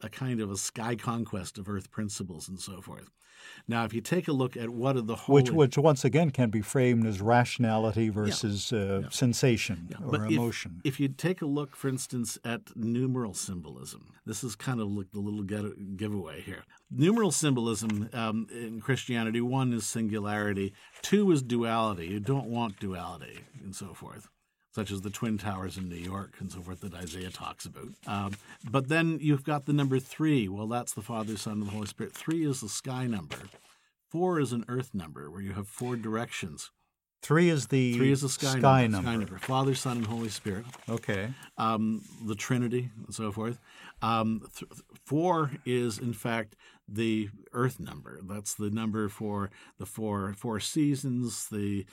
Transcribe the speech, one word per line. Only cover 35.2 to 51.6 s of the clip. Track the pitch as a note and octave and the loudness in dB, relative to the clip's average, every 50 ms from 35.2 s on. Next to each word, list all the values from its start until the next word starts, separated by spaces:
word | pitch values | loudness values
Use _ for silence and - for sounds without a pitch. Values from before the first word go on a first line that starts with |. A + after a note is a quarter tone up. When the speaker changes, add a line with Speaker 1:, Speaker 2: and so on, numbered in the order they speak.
| C#2+ D2 | -12 -12
Speaker 1:
where | E2 G2 | -10 -8
you | G2 G2 F#2 | -8 -6 -6
have | G2+ G2+ | -6 -8
four | - - - B2 B2 B2 | -8 -8 -6 -4 -4 -4
directions. | A#2 G#2+ A2 A2 A2+ A#2 A#2 - - - E2+ D2 - - - - _ _ _ _ _ _ _ _ _ - | -4 -2 -2 -2 -2 -4 -4 -6 -8 -8 -8 -8 -10 -14 -16 -18 _ _ _ _ _ _ _ _ _ 0
Speaker 2:
Three | - D3 E3 F3+ E3+ | 4 6 8 8 8
is | D#3+ C#3+ A2+ - | 6 4 2 2
the | C#3 C3 B2+ B2 A#2+ | 4 4 4 4 4
Speaker 1:
Three | A#2+ C3+ C3+ C#3 | 6 6 6 6
is | C3+ | 4
the | C#3+ C3 | 2 0
sky | - - D3 C3+ C3 C3 | 0 0 2 2 4 6
Speaker 2:
sky | A#2+ C3+ C3 C3 B2 | 8 8 8 8 8
Speaker 1:
number. | A2 | 6
Speaker 2:
number. | G#2+ F#2+ F#2 A#2+ | 4 2 2 0
Speaker 1:
Sky | A#2 | 0
number. | A2+ G2+ F2 F#2 F#2 | 0 -2 -4 -6 -6
Father, | - - C3 C3 C3+ C#3 C3+ | -2 0 2 2 4 2 2
Son, | C3 - C3+ B2 | 0 0 -2 -2
and | A#2+ A2+ | -2 -2
Holy | G#2 A#2 A#2 A#2 A2 | -2 -2 -2 -4 -4
Spirit. | G2+ - - A2 F#2+ G2+ A#2 B2+ - - - - | -6 -4 -4 -4 -4 -4 -6 -10 -14 -12 -6 -6
Speaker 2:
Okay. | A2+ A2+ - - G#2 F#2+ G2 A#2+ C3 - - - - | -4 -4 -2 -2 -2 -2 -2 -4 -6 -10 -14 -12 -4
Speaker 1:
Um, | - A2 A2+ A2+ G#2+ A2 A2 A2 G#2 - - - - A2+ | 0 0 2 2 2 2 0 0 -2 -6 -10 -14 -10 -6
the | G#2+ A2 | -6 -4
Trinity | G#2 - - B2+ B2 B2 A#2 B2 B2 B2 B2 G#2+ A2 - | -4 -2 0 0 2 2 2 0 -2 -2 -4 -8 -12 -14
and | - G2+ | -10 -8
so | - A2 G#2 G2 | -6 -6 -4 -4
forth. | A2 A2 A#2 A#2+ - _ - - - - - - - - | -4 -4 -4 -6 -8 _ -20 -20 -20 -20 -20 -8 -2 0
Um, | A2 A2+ A2+ A2 A2 A2+ G#2+ - - - | 2 2 4 2 2 0 -2 -4 -10 -14
th-, | - - - | -16 -16 -16
th-, | - - - _ - - _ | -16 -20 -20 _ -20 -20 _
four | - C3 D3+ E3+ F#3 E3+ D#3+ D#3 C3+ C3 - - | -2 0 2 2 2 2 2 2 0 -2 -4 -2
is, | B2 B2 B2 B2 A#2+ G#2+ G2 | 0 0 2 2 0 -2 -2
in | - A#2+ A2+ | -4 -4 -4
fact, | - - A#2+ A#2 A2+ G#2+ G#2 - _ - - - _ _ | -4 -2 -2 -2 -2 -2 -6 -10 _ -20 -20 -20 _ _
the | - G#2 A2 A#2 A2+ A2 A2 G#2+ G2+ G2+ - - - - | -8 -2 0 2 2 2 2 0 -2 -6 -12 -16 -6 -2
earth | A#2+ B2 C3 - - | 0 0 0 0 -4
number. | - - - - - - - D#2 F#2+ | -8 -12 -12 -12 -14 -16 -14 -14 -10
That's | F2+ G2 G#2+ G#2 - - | -10 -8 -8 -8 -8 -6
the | - G#2+ G2+ | -4 -2 -2
number | G#2 A2+ A2+ A2 G#2 A2 G#2+ G2 | 0 0 0 0 0 0 -2 -2
for | - - A2+ G#2 G#2 G2+ G2 G2 - - - - - - | -4 -6 -6 -4 -2 -2 -4 -4 -6 -12 -20 -20 -14 -14
the | F#2+ | -12
four, | - - A2 A2 G#2+ G2+ G2+ F#2+ G2+ G2 | -10 -8 -6 -2 -2 0 0 -2 -2 -4
four | - - A#2+ A2 G2+ | -6 -6 -4 -4 -4
seasons, | - - - D#3+ D3 D3 C#3 C3 C#3 C3+ B2 B2 B2 A#2 - - - - | -4 -2 0 2 2 2 2 0 0 -2 -2 -2 -2 -2 -4 -6 -8 -6
the | A2 G#2 | -4 -2